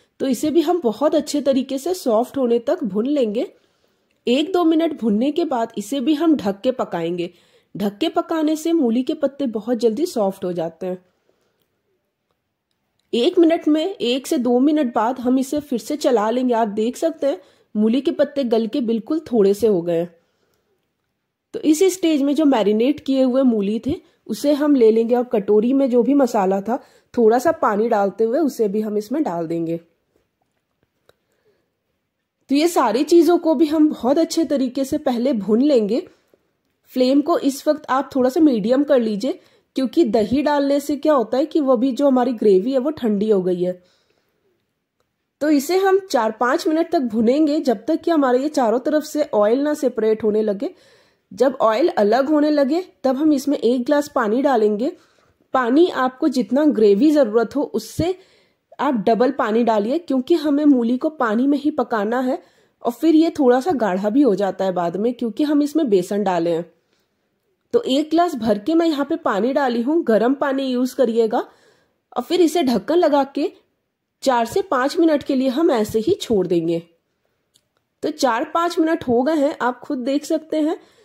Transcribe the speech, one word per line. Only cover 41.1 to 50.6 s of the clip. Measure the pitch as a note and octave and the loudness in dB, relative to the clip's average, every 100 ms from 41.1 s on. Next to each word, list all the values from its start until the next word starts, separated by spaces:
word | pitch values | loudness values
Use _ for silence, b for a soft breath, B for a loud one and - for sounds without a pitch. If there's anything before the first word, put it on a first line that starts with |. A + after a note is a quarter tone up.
होता | C#4+ A3 C4 | 0 0 -2
है | D#4 | 0
कि | E4+ | 0
वो | C4 A#3+ | 2 2
भी | C4+ | 0
जो | A3+ C#4 | 2 2
हमारी | B3+ B3 | 2 0
ग्रेवी | A3+ G#3+ F#3 A#3 | 0 2 2 2
है | C4+ | -2
वो | C#4+ | -2
ठंडी | D#4 A#3+ G3+ G#3+ | -4 -2 -2 0
हो | G3 | 0
गई | F#3 F3 | 0 -2
है। | F3+ F3+ _ _ _ _ _ _ _ _ _ _ _ _ _ _ _ - | -4 -6 _ _ _ _ _ _ _ _ _ _ _ _ _ _ _ -4
तो | D4+ | 2
इसे | C#4+ C#4+ F#4 | 2 2 0
हम | F#4+ G4 | 2 2
चार | F#4+ B3+ A3 A3 | 0 0 0 0
पाँच | B3 E4 D#4+ | 0 0 0
मिनट | D#4 E4 | -2 0
तक | E4+ | -2
भुनेंगे, | A#3+ G#3+ A3+ C#4+ D#4 D4+ | -2 0 0 2 2 0
जब | C4+ G#3 - | -2 -2 -2
तक | D#4+ | -2
कि | E4+ | 0
हमारे | D#4+ C4+ B3+ | 2 2 0
ये | D4+ | 0
चारों | D4 A3+ A3+ | 0 0 0
तरफ | D4+ D4+ | 0 -2
से | D4 D4 D4 | -2 -6 -2
ऑयल | G#3+ G#3 C4 | 2 2 2
ना | D4 D4+ | -2 -2
सेपरेट | B3+ A#3 A3 A3 | -4 -2 -2 0
होने | G#3+ G#3+ | 0 -2
लगे। | G#3+ G3+ | -2 -4